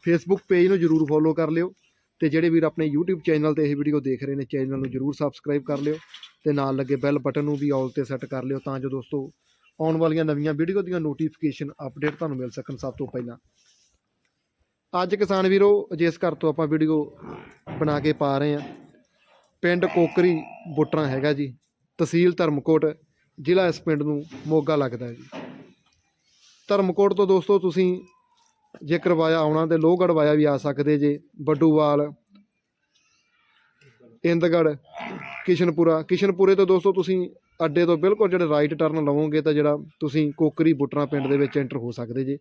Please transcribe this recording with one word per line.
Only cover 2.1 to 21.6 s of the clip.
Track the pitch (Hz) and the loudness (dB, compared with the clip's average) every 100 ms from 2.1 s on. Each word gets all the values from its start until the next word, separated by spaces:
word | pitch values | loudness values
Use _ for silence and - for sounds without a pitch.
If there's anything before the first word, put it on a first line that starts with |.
| _ | _
ਤੇ | 160 | -2
ਜਿਹੜੇ | 156 170 | 2 2
ਵੀਰ | 165 | 2
ਆਪਣੇ | 156 - 156 | 2 0 -2
YouTube | 147 180 180 160 | 0 -2 -2 0
ਚੈਨਲ | 156 151 | 2 2
ਤੇ | 151 147 | 0 0
ਇਹ | 143 | 0
ਵੀਡੀਓ | 143 147 | 0 -2
ਦੇਖ | 135 127 | -2 -6
ਰਹੇ | 135 | -4
ਨੇ, | 139 | -6
ਚੈਨਲ | 135 143 131 135 | -6 -4 -4 -4
ਨੂੰ | 131 | -6
ਜ਼ਰੂਰ | 127 139 139 | -4 -6 -2
ਸਬਸਕ੍ਰਾਈਬ | 147 - - 143 | -4 -4 -4 -4
ਕਰ | 131 143 | -4 -4
ਲਿਓ, | 147 156 - - - _ | -4 -6 -10 -20 -20 _
ਤੇ | 156 | -2
ਨਾਲ | 143 135 135 | 0 0 -2
ਲੱਗੇ | 131 139 | -2 -2
ਬੈਲ | 143 147 | 0 0
ਬਟਨ | 135 139 | -2 -2
ਨੂੰ | 147 147 | -4 -2
ਵੀ | 143 | -2
all | 139 131 | -2 -2
ਤੇ | 131 | -4
ਸੈੱਟ | 131 135 | -6 -8
ਕਰ | 127 131 | -8 -8
ਲਿਓ, | 127 135 | -6 -6
ਤਾਂ | - 135 | -6 -8
ਜੋ | 131 | -6
ਦੋਸਤੋ | 131 117 143 135 _ _ _ _ _ | -8 -8 -8 -8 _ _ _ _ _
ਆਉਣ | 160 160 | -2 2
ਵਾਲੀਆਂ | 165 156 | 0 0
ਨਵੀਆਂ | 156 147 151 | 0 -2 -2
ਵੀਡੀਓ | 147 170 196 | -2 -2 -2
ਦੀਆਂ | 180 180 | -2 -4
ਨੋਟੀਫਿਕੇਸ਼ਨ | 156 143 156 _ 156 131 147 - 139 | -4 -4 -6 _ -6 -6 -12 -10 -14
ਅਪਡੇਟ | - 147 | -6 -6
ਤੁਹਾਨੂੰ | 147 160 135 | -4 -8 -6
ਮਿਲ | 127 | -10
ਸਕਣ | 123 127 131 | -12 -14 -10
ਸਭ | 135 120 | -10 -10
ਤੋਂ | 135 | -10
ਪਹਿਲਾਂ। | - 120 120 _ _ _ _ _ _ _ _ _ _ _ _ _ _ _ 180 | -8 -10 -14 _ _ _ _ _ _ _ _ _ _ _ _ _ _ _ -4
ਅੱਜ | 180 | -2
ਕਿਸਾਨ | 196 196 196 185 | -2 0 2 4
ਵੀਰੋ, | 196 202 208 - 160 | 6 6 4 0 0
ਜਿਸ | 170 160 | 0 0
ਘਰ | 180 | -4
ਤੋਂ | 160 160 | 0 -2
ਆਪਾਂ | 151 156 | 0 0
ਵੀਡੀਓ | 156 156 156 147 - - - - - - - | 0 2 0 -2 -10 -18 -18 -18 -20 -14 -4
ਬਣਾ | 151 147 | -2 0
ਕੇ | 147 | 0
ਪਾ | 147 143 139 | 0 0 0
ਰਹੇ | 147 | 0
ਹਾਂ, | 147 143 - - _ _ _ _ _ _ _ | -4 -8 -18 -20 _ _ _ _ _ _ _
ਪਿੰਡ | 175 175 170 | 0 0 0
ਕੋਕਰੀ | 175 165 - 180 160 - - 175 147 | 2 2 4 2 2 -4 -18 -8 -2
ਬੁੱਟਰਾਂ | 151 151 147 | 0 0 0
ਹੈਗਾ | 131 147 | 0 0
ਜੀ, | 143 143 120 | -2 -4 -10